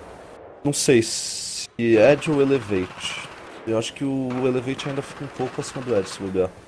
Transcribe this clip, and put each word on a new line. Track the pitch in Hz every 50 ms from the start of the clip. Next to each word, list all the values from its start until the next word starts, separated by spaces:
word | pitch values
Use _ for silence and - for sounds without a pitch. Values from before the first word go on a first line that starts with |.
| - - - - - - - - - - - -
não | - 147 143
sei | - - - 135 117
se | 110 - - - - - - - - - - - - - _ -
Ed | 117 117 113 110 107 131 147 143 - 160
ou | 156 139
Elevate. | 139 135 139 135 110 104 104 92 92 - - - - - - - - - - - - - - - -
Eu | 113 113 110
acho | 117 - -
que | - 143
o | 139 135 135 131 127 123 127 127
Elevate | 131 127 127 117 131 135 131 - 147
ainda | 139 139
fica | 135 - - - 143
um | 135
pouco | - - 131 127 - -
acima | 139 - - 139
do | 127 123 117
Ed, | 101 95 -
se | - -
bobear. | 98 95 92 95 90 92 - - -